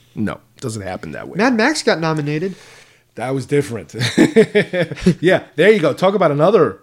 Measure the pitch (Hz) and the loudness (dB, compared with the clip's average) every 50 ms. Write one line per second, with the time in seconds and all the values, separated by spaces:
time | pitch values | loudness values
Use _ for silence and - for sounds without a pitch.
0 | _ _ _ - 107 95 - - - _ _ - - 127 110 110 95 92 101 107 | _ _ _ -6 -6 -6 -6 -8 -14 _ _ -12 -12 -10 -10 -10 -10 -10 -10 -10
1 | - 82 71 - 53 65 - 165 220 269 254 214 220 277 311 302 - 240 196 160 | -10 -12 -12 -12 -12 -10 -4 -2 0 0 0 0 0 0 -2 -2 -2 -2 -2 0
2 | 165 160 156 151 147 147 151 156 175 196 180 - - - - - - _ _ _ | -2 -4 -4 -4 -4 -4 -4 -4 -6 -6 -10 -12 -18 -20 -20 -20 -20 _ _ _
3 | _ _ _ - 113 127 139 139 120 - 147 143 143 - 117 107 90 - - 110 | _ _ _ -10 -6 -4 -4 -6 -4 -2 0 -2 0 -2 -6 -10 -10 -12 -8 -4
4 | 127 113 - - - - - 220 214 - - 208 180 - - 180 165 - 131 - | -4 -2 2 2 2 4 6 4 2 4 2 0 -2 0 -2 -2 -2 -4 -4 -2
5 | - 190 151 - 147 175 185 - - - _ - 165 202 226 202 156 156 - - | 0 0 0 2 2 2 2 2 0 -6 _ 2 4 4 4 4 2 0 -2 0
6 | 180 190 202 208 185 156 143 143 151 185 220 196 156 110 92 - | 0 0 2 2 2 2 2 2 2 4 4 4 2 2 0 -6